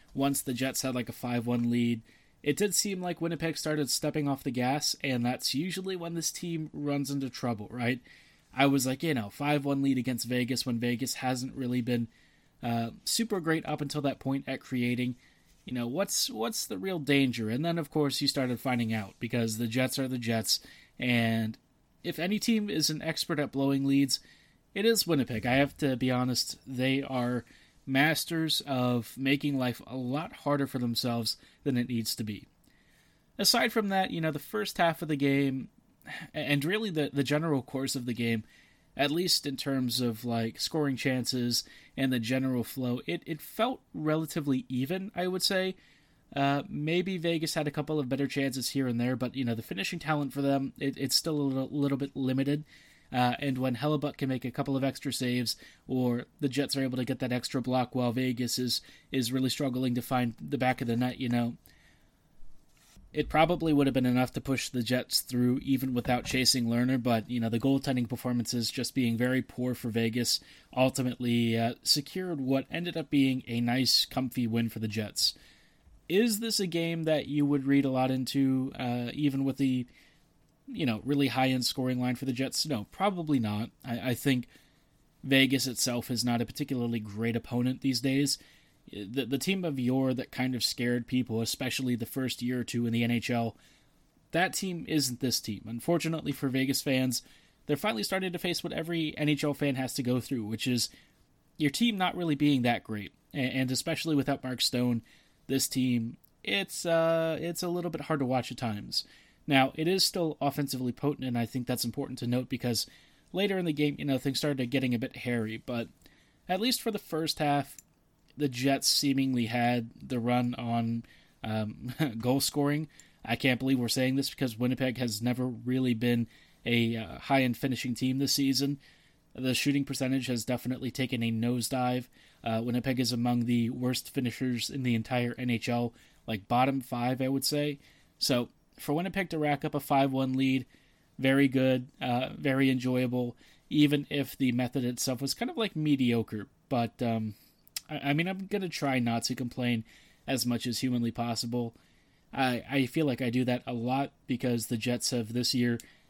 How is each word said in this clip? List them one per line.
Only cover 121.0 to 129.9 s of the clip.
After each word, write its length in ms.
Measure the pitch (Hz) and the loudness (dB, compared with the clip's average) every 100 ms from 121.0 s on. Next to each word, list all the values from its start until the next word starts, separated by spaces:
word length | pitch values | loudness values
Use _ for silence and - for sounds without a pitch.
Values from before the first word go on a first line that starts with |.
| - - _ - | -6 -18 _ -12
um, 500 | 110 110 107 - 123 - | -4 -2 -2 -6 -8 -2
<laughs> 140 | 151 110 | -2 0
goal 220 | 123 135 | 2 2
scoring. 480 | - 151 143 147 156 - - _ | 2 0 2 0 -4 -12 -20 _
I 120 | - 120 | -4 0
can't 240 | 135 123 | 2 2
believe 180 | 135 135 | 2 2
we're 100 | 117 | 2
saying 280 | - 131 135 | 2 2 0
this 140 | 139 | -2
because 280 | - 135 110 | -2 -4 0
Winnipeg 400 | 123 127 131 117 | -2 0 -2 -2
has 220 | 123 104 | -4 -2
never 260 | 120 123 127 | -2 0 -2
really 480 | 113 117 131 127 | -4 -2 2 2
been 320 | 113 120 120 113 - - _ | 2 2 2 0 -6 -20 _
a, 320 | - 120 113 113 | 0 2 2 0
uh, 220 | 98 - | -6 -10
high-end 380 | - 139 127 120 | 0 2 2 0
finishing 380 | 135 120 123 | -2 -2 -4
team 240 | 117 131 131 | -2 0 0
this 140 | 139 | 0
season. 460 | - 139 131 139 143 - - _ _ _ | 2 2 2 0 -4 -10 -20 _ _ _
The 200 | - 131 | -6 -2
shooting 300 | 123 143 143 | 0 2 2
percentage 420 | 139 | 0